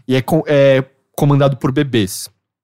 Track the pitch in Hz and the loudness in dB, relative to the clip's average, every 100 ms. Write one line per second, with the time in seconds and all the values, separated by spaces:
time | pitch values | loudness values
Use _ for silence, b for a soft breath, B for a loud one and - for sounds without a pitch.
0 | - 131 - 160 156 143 139 135 131 _ | -4 -4 0 -2 0 2 4 2 -2 _
1 | _ - 147 139 139 131 151 139 147 117 | _ -2 0 2 2 0 -4 -2 -2 -2
2 | 95 - - _ _ _ | -2 -6 -16 _ _ _